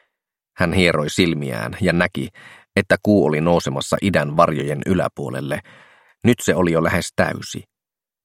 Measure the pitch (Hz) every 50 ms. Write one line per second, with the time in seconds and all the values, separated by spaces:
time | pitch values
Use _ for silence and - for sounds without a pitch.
0 | _ _ _ _ _ _ _ _ _ _ _ - 92 85 80 95 87 85 80 76
1 | 73 76 - - 92 85 80 73 71 65 60 55 55 64 - - 92 90 85 85
2 | 87 87 - 71 65 - - - - - - - _ _ _ 101 95 - 90 -
3 | - 104 104 98 71 76 78 76 80 85 85 82 - 71 67 69 67 - - -
4 | - 98 - - 73 73 73 82 85 85 78 69 69 71 76 71 - - 95 87
5 | 71 - - - 71 62 62 65 71 69 147 101 - - - - - _ _ _
6 | _ _ _ _ - 113 123 - - - 82 82 90 85 82 80 82 85 87 87
7 | 82 - - - 90 78 78 - - - - - - _ _ _ _ _ _ _
8 | _ _ _ _